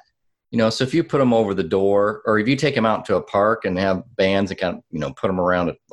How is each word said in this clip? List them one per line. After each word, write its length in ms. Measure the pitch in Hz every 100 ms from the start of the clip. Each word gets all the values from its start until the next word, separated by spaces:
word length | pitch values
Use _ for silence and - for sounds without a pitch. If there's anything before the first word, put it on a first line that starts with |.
| _ _ _ _ _
You 80 | 117
know, 100 | 110
so 140 | -
if 100 | 127
you 100 | 165
put 160 | 160 143
'em 140 | 127
over 200 | 117 101 95
the 80 |
door, 580 | 82 95 98 101 104 107 117
or 120 | 107
if 80 | 110
you 80 | 139
take 220 | 151 117
'em 80 | 113
out 200 | 104 -
to 100 | 92
a 60 |
park 440 | - 101 104 110 101
and 120 | 90
have 240 | 95 92 - -
bands 360 | 95 98 98
and 80 | 92
kind 180 | 90 -
of, 60 | -
you 80 | 78
know, 120 | 69
put 160 | - 95
'em 100 | 92
around 300 | 90 90 85
a, 40 | - -